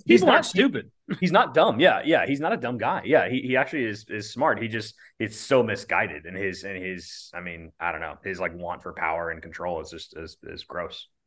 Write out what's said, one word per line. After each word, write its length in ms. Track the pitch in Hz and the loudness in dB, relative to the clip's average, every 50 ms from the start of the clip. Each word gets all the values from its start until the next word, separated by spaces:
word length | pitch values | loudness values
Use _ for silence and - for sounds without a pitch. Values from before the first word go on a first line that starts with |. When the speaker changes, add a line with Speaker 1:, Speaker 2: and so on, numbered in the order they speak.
| - | 6
Speaker 1:
he's 140 | - 339 359 | 8 8 8
Speaker 2:
People 120 | 370 294 | 10 8
aren't 80 | 240 339 | 6 6
Speaker 1:
not 80 | - | 4
Speaker 2:
stupid. 440 | - - 185 262 262 160 113 - - _ _ _ | 2 2 4 4 4 2 -2 -6 -10 _ _ _
<laughs> 160 | - - - | -8 -4 -2
Speaker 1:
He's 120 | 180 170 | 2 4
not 200 | 165 214 240 160 | 6 4 4 4
dumb. 260 | 123 156 185 220 110 117 | 4 4 4 4 4 4
Yeah, 220 | 165 175 110 92 - | 4 4 4 4 2
yeah, 220 | 147 160 113 85 | 2 2 4 4
he's 140 | 110 143 139 | 2 0 0
not 120 | 151 - | 0 -2
a 40 | 233 | -2
dumb 220 | - 123 120 127 110 | -2 -4 -4 -4 -2
guy. 240 | - 135 190 160 - | -2 -2 -2 -2 0
Yeah, 240 | 110 151 131 90 98 | 4 4 4 4 2
he, 140 | 127 131 | 0 -2
he 140 | - 127 127 | -2 0 2
actually 280 | 127 135 - 165 147 120 | 2 2 0 -2 -2 -2
is, 220 | 110 104 104 - - | -2 -4 -6 -10 -8
is 240 | 104 104 101 - | -8 -8 -8 -8
smart. 300 | - 120 147 156 120 - | -4 0 0 0 0 0
He 40 | 117 110 | -2 -4
just, 260 | 110 110 104 - - _ - - _ - | -4 -6 -6 -8 -14 _ -20 -16 _ -6
he's 200 | 113 101 107 - | -6 -6 -6 -6
so 240 | - - 135 127 | -2 2 4 4
misguided, 600 | 117 110 101 - - - 87 92 95 92 76 76 78 | 4 2 0 -6 -4 -2 0 0 0 -2 -6 -10 -12
and 80 | 87 92 | -12 -8
his, 280 | 95 101 95 87 82 95 | -6 -4 -4 -6 -6 -10
and 180 | 98 95 92 | -10 -10 -10
his, 480 | 92 92 92 90 87 - - - - - - | -8 -8 -10 -10 -12 -14 -16 -16 -16 -14 -14
I 60 | 87 | -12
mean, 300 | 90 87 85 82 82 80 - - | -12 -12 -12 -14 -16 -18 -10 -6
I 140 | 85 87 | -6 -4
don't 80 | 80 78 | -4 -4
know, 160 | 82 78 80 - - | -6 -10 -10 -10 -8
his, 160 | 98 92 92 | -8 -6 -4
like, 140 | 92 85 82 | -4 -6 -6
want 280 | 87 87 85 90 87 | -6 -8 -8 -8 -8
for 100 | - 90 - | -10 -12 -8
power 340 | - 82 80 80 85 85 82 | -4 -4 -2 -2 -2 -4 -6
and 120 | 82 80 | -6 -8
control 380 | 80 82 82 - 87 90 85 80 | -12 -14 -10 -8 -6 -6 -6 -6
is 80 | 80 - | -8 -10
just, 260 | 82 80 - - - | -12 -16 -16 -16 -14
is, 220 | 78 82 80 - _ - | -14 -14 -14 -16 _ -16
is 200 | 76 - 85 - | -16 -14 -14 -14
gross. 440 | - - 87 85 80 - - - _ _ _ _ | -12 -10 -8 -8 -8 -10 -14 -16 _ _ _ _